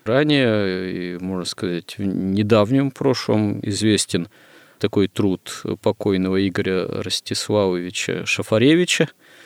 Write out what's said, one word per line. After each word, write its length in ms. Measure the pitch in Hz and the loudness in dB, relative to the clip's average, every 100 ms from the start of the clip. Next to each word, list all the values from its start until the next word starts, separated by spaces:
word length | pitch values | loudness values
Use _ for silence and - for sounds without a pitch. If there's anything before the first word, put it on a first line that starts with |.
ранее, 1120 | - 127 151 143 123 107 98 92 92 92 90 87 | 0 2 4 2 2 2 0 -2 -4 -6 -8 -8
и, 20 | |
можно 260 | 92 92 | -6 -6
сказать, 540 | 82 - 90 87 - - | -6 -6 -4 -4 -8 -6
в 60 | |
недавнем 880 | 98 90 95 98 107 110 104 135 139 | -4 -2 0 0 4 4 4 2 0
прошлом 640 | - 135 123 - 110 104 107 - | 0 0 0 0 2 0 -2 -6
известен 600 | 101 110 98 - 92 87 _ - - - _ | 0 2 2 2 -4 -4 _ -20 -20 -20 _
такой 300 | 101 104 95 | -2 2 0
труд 560 | - 101 92 - - - 98 | 0 0 0 -6 -12 -8 -2
покойного 640 | 107 101 104 95 92 95 98 | -2 0 0 0 2 2 0
Игоря 400 | 90 95 92 - | -2 -2 -2 -2
Ростиславовича 1400 | - 95 - - 104 - 104 98 90 90 - - 87 | -6 -6 -8 -6 -8 0 2 2 0 -4 -6 -4 -4
Шафаревича, 840 | - - - 110 135 165 180 - 156 _ - - | -4 -4 0 4 6 4 2 0 -2 _ -20 -20